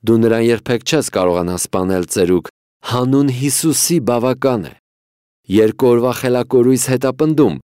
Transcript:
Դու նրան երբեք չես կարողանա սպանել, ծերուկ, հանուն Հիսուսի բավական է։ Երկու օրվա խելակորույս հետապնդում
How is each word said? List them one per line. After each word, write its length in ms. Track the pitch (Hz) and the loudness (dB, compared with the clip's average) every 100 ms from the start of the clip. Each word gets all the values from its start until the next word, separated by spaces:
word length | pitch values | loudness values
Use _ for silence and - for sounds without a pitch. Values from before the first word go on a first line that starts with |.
Դու 140 | 117 113 | 2 2
նրան 240 | 113 113 | 2 2
երբեք 360 | 117 117 - 117 | 0 -2 -2 -4
չես 280 | - 156 117 | -2 -2 -2
կարողանա 420 | 101 90 87 87 | -2 0 0 -2
սպանել, 520 | 90 - 98 92 92 87 | -6 -6 -4 -2 -2 -4
ծերուկ, 400 | 107 87 90 - _ _ _ | -2 0 0 -2 _ _ _
հանուն 460 | - 123 127 135 143 | -6 -4 0 0 0
Հիսուսի 680 | 123 139 135 160 139 - 170 | -2 -4 -2 -2 -2 0 0
բավական 640 | 113 120 123 127 135 120 | 0 0 0 0 -2 -2
է։ 80 | 73 - _ _ _ _ _ _ - | -6 -16 _ _ _ _ _ _ -2
Երկու 400 | 98 110 - 131 | 2 2 2 2
օրվա 240 | 120 123 | 4 0
խելակորույս 680 | 117 127 123 123 127 120 131 - | -2 -2 -2 2 2 4 2 0
հետապնդում 680 | 127 135 131 156 151 123 69 | -2 -2 -2 -2 2 2 0